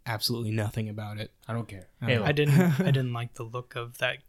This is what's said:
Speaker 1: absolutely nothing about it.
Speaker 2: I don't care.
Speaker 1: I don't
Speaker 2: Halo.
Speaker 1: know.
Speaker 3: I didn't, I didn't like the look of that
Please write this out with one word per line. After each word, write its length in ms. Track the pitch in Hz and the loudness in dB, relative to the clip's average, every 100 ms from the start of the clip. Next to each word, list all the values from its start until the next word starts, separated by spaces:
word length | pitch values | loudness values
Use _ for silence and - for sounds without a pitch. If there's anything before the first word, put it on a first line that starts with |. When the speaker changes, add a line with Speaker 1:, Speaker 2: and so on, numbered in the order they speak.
| - | -8
Speaker 1:
absolutely 440 | 107 - 117 107 | -4 -2 -2 -2
nothing 380 | 110 107 117 107 | -2 -2 -2 -6
about 300 | 104 104 104 | -6 -10 -10
it. 120 | 107 _ - | -12 _ -8
Speaker 2:
I 60 | |
don't 160 | 117 113 | -6 -6
care. 200 | 98 - _ | -12 -18 _
Speaker 1:
I 60 | 127 | 0
don't 40 | |
Speaker 2:
Halo. 120 | 120 | 2
Speaker 1:
know. 60 | 107 | 2
Speaker 3:
I 40 | |
didn't, 480 | 147 147 143 180 139 | 2 6 6 6 4
I 100 | 185 | 4
didn't 220 | 135 127 | 2 0
like 220 | 120 120 | -4 -8
the 80 | - | -10
look 340 | 113 123 - 123 | -10 -10 -8 -10
of 220 | 120 - | -10 -4
that 180 | 127 131 | -4 -4